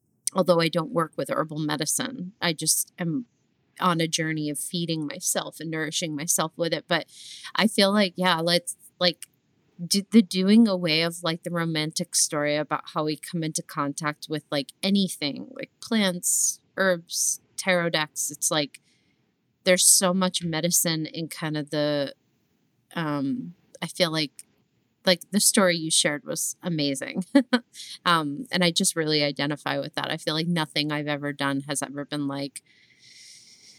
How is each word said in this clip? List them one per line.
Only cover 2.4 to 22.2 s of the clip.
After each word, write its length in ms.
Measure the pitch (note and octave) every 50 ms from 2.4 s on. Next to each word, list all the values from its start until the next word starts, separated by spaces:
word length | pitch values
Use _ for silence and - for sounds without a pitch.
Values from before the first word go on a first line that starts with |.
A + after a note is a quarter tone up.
| -
I 100 | F3 D#3+
just 400 | - - D#3 - - - _ _ -
am 260 | F3+ E3+ D#3 C3+ A#2+ - _ _ _ _ _ _ _ _ _ -
on 200 | - F#3 E3+ E3
a 80 | E3 D#3+
journey 420 | D#3+ - D#3+ D#3 D#3 D#3 D3+ D3
of 80 | D3 -
feeding 480 | - - - F3 E3+ D#3 E3 D#3+ D3+
myself 540 | C#3+ - F#3 - - - G3 - - - -
and 100 | D#3+ E3
nourishing 460 | D#3 D#3+ D#3 D3 D#3+ - E3+ D#3+ D3+
myself 340 | C#3+ D3+ E3+ - - D#3+ D#3+ -
with 160 | - E3+ E3 E3
it. 100 | D3+ - -
But 180 | F3 D#3 - _ - - - - - - - - -
I 140 | - F3+ A3
feel 240 | - - G3+ G3 G3+
like, 200 | G#3+ G3+ F#3 -
yeah, 240 | - F3+ F#3 F3 D#3+
let's, 360 | E3 E3+ E3+ F3 F3 - - _ - - _ -
like, 280 | F3+ F3+ D#3+ - - - _ _ _ _ _ _ _ _ _ - F3
do, 160 | E3 - G3+ G3 -
the 100 | - A3+
doing 460 | G3+ - - F#3 F#3 G3 G#3+ A3+ A#3
away 360 | G#3 F#3+ F3+ F3+ E3 D#3 D#3+ E3
of, 200 | E3+ E3 E3+ F3
like, 220 | E3 D#3+ E3 -
the 80 | F3+ F3
romantic 640 | E3+ E3 E3 D#3+ D#3 D#3 D#3 - - F3 - -
story 400 | - - - E3 D3 D3 D3 D3
about 260 | D3+ D3+ - D#3 - - - -
how 100 | E3+ D3+
we 120 | D#3 D#3
come 280 | - - - - E3+ D#3+
into 180 | D#3 D#3 - -
contact 640 | - - D#3+ C#3+ C#3+ D3 - D#3+ D3+ D3 - - -
with, 140 | D#3 D3 - -
like, 220 | D3+ C#3+ C#3 - - _ -
anything, 640 | G3 G3+ G3+ G3 F3+ - - D3+ C#3+ - - - - -
like, 180 | - - - _ -
plants, 800 | - - A#3 A3 G3+ F#3+ F3 F3 - - - - - - - - _ _ -
herbs, 640 | - F#3+ F#3+ F3+ E3+ E3+ - - - - - - - _ _ _
tarot 340 | - - F#3+ F3+ F3 E3+ E3+
decks. 420 | E3 D#3+ D#3 D3+ - - - - D#3
It's 180 | - - -
like, 300 | E3+ D#3 D3 C3 - - _ _ _ _ _ _ _ _ _ _ _ _ _ _ _ _ -
there's 240 | F#3+ F3+ F3+ -
so 260 | - - - G3 F3+ F3+
much 300 | F#3+ F#3 F3+ - - F3
medicine 640 | E3+ D#3+ D#3 D#3 F3+ F3 - - F3 D#3+ D#3 D#3
in 220 | - - D#3+ E3 D3+
kind 280 | - - E3+ D#3 D3+
of 140 | D3+ D3 D3
the, 440 | - D3+ D3 D3 D3 C#3+ C#3 - - _